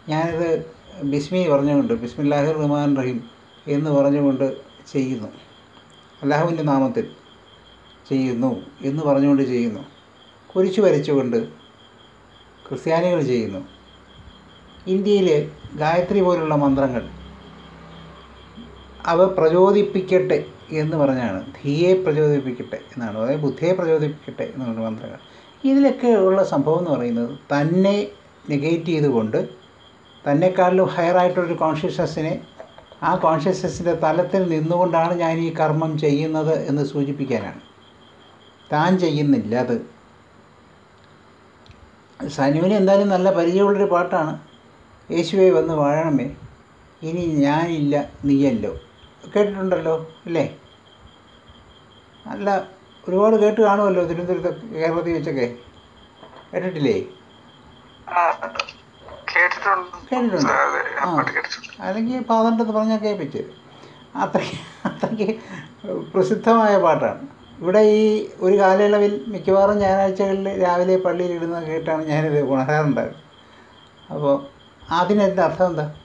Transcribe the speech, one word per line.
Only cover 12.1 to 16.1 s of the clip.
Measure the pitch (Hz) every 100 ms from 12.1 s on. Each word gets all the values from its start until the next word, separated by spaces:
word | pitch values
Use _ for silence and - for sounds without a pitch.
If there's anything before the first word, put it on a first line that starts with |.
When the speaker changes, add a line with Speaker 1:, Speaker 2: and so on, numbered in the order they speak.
| - - - - - -
Speaker 1:
ക്രിസ്ത്യാനികൾ | 131 - 165 180 175
ചെയ്യുന്നു, | 135 120 107 95 92 - - - - - - - - - - - -
ഇന്ത്യയിൽ | 190 202 202 180 147 147 - -
ഗായത്രി | 147 151 170 175